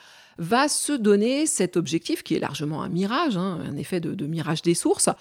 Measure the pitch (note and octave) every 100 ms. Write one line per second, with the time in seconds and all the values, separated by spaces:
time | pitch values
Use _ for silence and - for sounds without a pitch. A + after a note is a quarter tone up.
0 | - - - - E3 A#3 D4 - - C#4+
1 | G#3+ G3+ A3+ C#4 D#4 - F3+ F3 D3 E3
2 | - E4+ - D#3 - D3 D3 D#3 B2+ E3+
3 | G3 C4 E4 F#3 F#3+ E3+ - C#3+ C#3+ F#3
4 | D#3+ - D3 E3 D3+ E3 E3+ E3+ - G3+
5 | - -